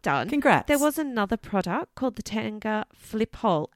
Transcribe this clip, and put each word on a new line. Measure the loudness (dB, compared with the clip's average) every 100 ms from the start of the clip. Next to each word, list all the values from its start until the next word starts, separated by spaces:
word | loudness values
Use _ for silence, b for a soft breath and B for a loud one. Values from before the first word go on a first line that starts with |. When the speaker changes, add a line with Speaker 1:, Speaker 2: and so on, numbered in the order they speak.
Speaker 1:
done. | -2 0 0
Speaker 2:
Congrats. | 2 6 4 4
Speaker 1:
There | 2
was | 2 0
another | -2 -2 -2 -2
product | -2 -2 0 -4 -6 -4
called | -4 -4
the |
Tenga | -6 -6 -6 -6 -4 -4 -6
Flip | _ -10 -4 -4 0
Hole. | 0 2 0